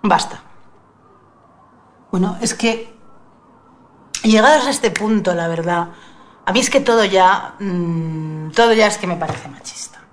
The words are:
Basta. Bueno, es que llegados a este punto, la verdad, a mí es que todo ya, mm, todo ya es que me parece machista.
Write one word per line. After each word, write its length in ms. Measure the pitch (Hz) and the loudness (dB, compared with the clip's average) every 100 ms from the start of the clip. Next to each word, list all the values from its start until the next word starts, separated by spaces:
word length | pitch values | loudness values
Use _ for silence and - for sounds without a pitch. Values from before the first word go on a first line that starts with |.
Basta. 380 | 208 180 - - - - - _ _ _ _ _ _ _ _ _ _ _ _ _ _ | 0 0 -2 -12 -20 -20 -20 _ _ _ _ _ _ _ _ _ _ _ _ _ _
Bueno, 240 | 185 190 - | -2 -2 -2
es 140 | 233 | -6
que 400 | - 226 233 - - - - - _ _ _ _ _ _ _ _ - | -2 -2 -2 -8 -20 -20 -20 -20 _ _ _ _ _ _ _ _ -4
llegados 440 | 220 214 233 302 262 | 2 6 6 6 2
a 20 | |
este 220 | 277 226 | -2 -2
punto, 420 | 170 214 214 185 | -2 -2 0 0
la 140 | 175 170 | -2 -2
verdad, 400 | 165 170 175 170 - - - - _ - | -4 -2 -2 -4 -10 -20 -20 -20 _ -2
a 60 | |
mí 80 | 196 | 0
es 100 | - | 2
que 100 | - | 0
todo 240 | - 233 | 2 2
ya, 500 | 202 190 185 196 - - | 4 4 4 4 -2 -10
mm, 920 | 202 180 170 165 160 160 156 - - | -6 -4 -4 -4 -4 -8 -8 -10 -4
todo 200 | - 233 | 2 4
ya 120 | 220 208 | 4 2
es 100 | 208 | 0
que 120 | 185 | -6
me 80 | 170 | -4
parece 320 | 160 - - | -6 -8 -12
machista. 500 | - - - - - _ | -18 -18 -16 -18 -20 _